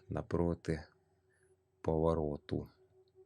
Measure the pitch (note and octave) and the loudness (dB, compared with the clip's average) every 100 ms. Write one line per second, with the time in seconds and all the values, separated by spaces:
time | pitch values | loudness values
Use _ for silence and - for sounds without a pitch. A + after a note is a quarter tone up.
0 | - D#2 D2+ E2+ E2+ E2 - D#2 - _ | -8 -6 -2 0 0 0 -2 -4 -6 _
1 | _ _ _ _ _ _ _ _ - D#2+ | _ _ _ _ _ _ _ _ 0 2
2 | D#2+ E2 D2+ D2 - D2 D2 - _ - | 4 2 0 -4 -4 -4 -4 -14 _ -20
3 | _ - | _ -20